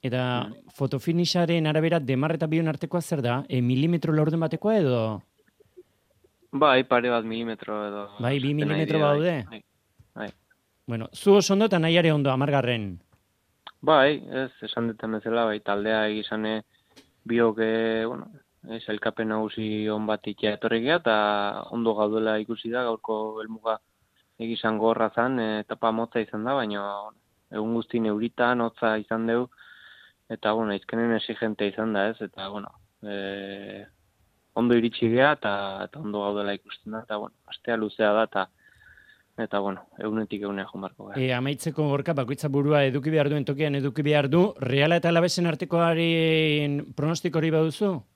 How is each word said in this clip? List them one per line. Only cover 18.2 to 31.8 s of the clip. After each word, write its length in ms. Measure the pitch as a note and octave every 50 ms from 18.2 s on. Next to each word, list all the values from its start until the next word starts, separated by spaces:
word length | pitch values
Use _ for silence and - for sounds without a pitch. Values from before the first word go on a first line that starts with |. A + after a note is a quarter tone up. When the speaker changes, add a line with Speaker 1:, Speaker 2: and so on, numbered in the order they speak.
| - A3 G#3+ C#3 _ _ _ _ - -
Speaker 2:
eh, 100 | A2 A2+ -
sailkapen 420 | - G#2+ G#2 - A2+ - - A2+ A2
nagusi 600 | A2 A2 A2 G#2+ - A2+ A2 G#2+ G#2+ G#2+ G#2+ G#2+
on 160 | G#2+ G#2+ G#2+
bat 160 | G#2+ G#2+ G#2 -
itea 260 | G#2+ G2+ - - G#2+ G#2
etorri 280 | G#2 - A2 A#2 A2+ A#2
gea, 120 | C3+ E3
eta 680 | F3 - A#2+ A2 G#2+ G#2 G#2 G#2 G#2 G2+ G2+ G2+ - - -
ondo 240 | - A#2+ A#2 A2+ G#2+
gaudela 420 | G#2+ G#2+ G#2 G#2+ A2 A2 A2 A2 G#2+
ikusi 300 | G#2+ A#2 A#2 - - A2+
da, 140 | A#2 B2 B2+
gaurko 580 | A#2 A2+ A2 - - A2 G#2+ A2 A2 G#2+ A2
helmuga 380 | G#2+ A2 A2+ A2 - A2+ A2 G#2+ _ _ _ _ _ _ _ _ _ _ _ -
egizan 380 | A2+ A2+ A#2 - - A2+ A2
gorra 320 | G#2 A2 A2+ A2+ A2+ A2+ G#2+ -
zan, 240 | A#2+ A#2 B2+ C3+ B2
eh, 200 | A2+ A2 G#2+ G#2+
etapa 300 | G#2 - A2+ - - A2+
motza 280 | A2+ A2+ A#2 A#2 - A#2+
izan 220 | G#2+ - - G#2+ A2
da, 80 | B2 C#3
baina 320 | C#3 A#2+ G#2 G#2 G2+ G2+ G2+ G2+ G2+ G#2 G#2+ A2 _ _ _ _ _ _ _
egun 220 | - A2 G#2+ A2+ A#2
guztien 320 | A#2 A2 _ - A#2+ A2
euritan, 560 | A2 G#2 G#2+ A2+ A#2 _ - A#2+ A#2+ B2 B2
hotza 360 | A#2 A#2 _ - - A2+ A2
izan 280 | A2 G#2 _ A2+ A2+ A2+
deu, 220 | A2+ A#2 A#2+ B2+ B2+ _ _ - - - - - - - - - - _ _ _ _
eta, 240 | A2+ - - G#2+ G#2+
bueno, 200 | A2+ A2+ G#2+ G2+
izkenen 380 | F#2+ - - - A#2 A#2 A#2 A#2
exigente 540 | G#2+ - - A2 - A#2 A2 G#2 - G#2
izan 260 | G2+ - -